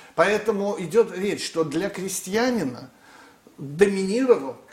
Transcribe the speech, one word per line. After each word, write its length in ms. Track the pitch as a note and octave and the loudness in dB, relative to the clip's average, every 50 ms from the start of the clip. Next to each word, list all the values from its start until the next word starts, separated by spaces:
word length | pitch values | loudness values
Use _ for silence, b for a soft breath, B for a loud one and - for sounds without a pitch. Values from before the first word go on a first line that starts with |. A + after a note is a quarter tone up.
| B B B | B B B
Поэтому 600 | - E3 F#3+ G#3 G#3 G#3 A3 G#3+ G3 G3 G3+ G3+ - | 2 2 4 4 0 0 0 -2 0 -2 -2 -4 -4
идёт 400 | F#3 D#3 D#3 A3+ A3 - F3+ F3+ | -6 0 2 2 2 2 0 -4
речь, 260 | F#3+ G#3 E3+ B2+ - | -2 -2 -2 -4 -6
что 200 | - - E3 D#3+ | -6 -2 -2 -2
для 260 | D3+ C3+ D#3+ F#3+ G3 | 0 0 -2 -2 -2
крестьянина 1000 | G3 - F3+ F#3+ F3+ - - F3+ F#3+ G#3+ A#3+ B3+ B3 A3 E3 C3 A#2+ A2+ C3 C3 B B B B B B B B B B B - - | -4 -6 -8 -6 -6 -8 -8 -4 -2 0 0 2 0 0 -2 -4 -6 -8 -14 -18 B B B B B B B B B B B -20 -18
доминировал 1000 | - - C#3 C#3+ D#3+ G3+ G3+ G3 F#3+ F#3+ F#3+ G3+ A#3+ C4+ B3+ A3+ D#3+ C#3 C3+ A#2+ - - - | -14 -12 -12 2 4 4 4 4 0 0 0 0 0 4 4 4 4 4 -4 -10 -12 -16 -20